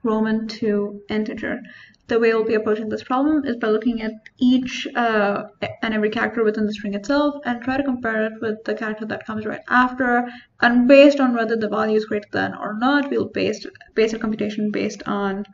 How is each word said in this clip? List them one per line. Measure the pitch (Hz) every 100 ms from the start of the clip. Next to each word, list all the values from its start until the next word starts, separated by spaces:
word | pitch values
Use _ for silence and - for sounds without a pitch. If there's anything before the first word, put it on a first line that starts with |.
Roman | 226 220 220 220 220
two | - 220 208 202 202 -
integer. | 214 214 - - - - - - _ -
The | 233
way | 226
we'll | 226
be | 220
approaching | 214 214 214 220
this | 214
problem | - 262 294 311 262
is | 233
by | 220
looking | 214 247 226
at | 214 - - _
each, | 247 254 262 - -
uh, | - 233 214 202 202 - _ - -
and | 226
every | 220 214
character | 226 214 240
within | 214 214 208
the |
string | 214 208
itself | 202 - 285 294 285 247
and | 240
try | - 269
to |
compare | 277 247 226 220 214
it | 220
with | 226 214 -
the |
character | 214 220 214 220
that | 214
comes | - 214 214
right | - -
after. | 247 254 254 247 240 247 - - _
And | 240 247 247
based | 277 285 277
on | 254
whether | 233 220 226
the | 208
value | 208 220 214
is |
greater | 214 208 -
than | - 196
or | - - 208
not, | 254 285 285
we'll | 233 208
base, | - 190 214 - - -
base | - 220
our | 220
computation | 214 214 208 208 214
based | 202 208 208 -
on | 202 202 196 202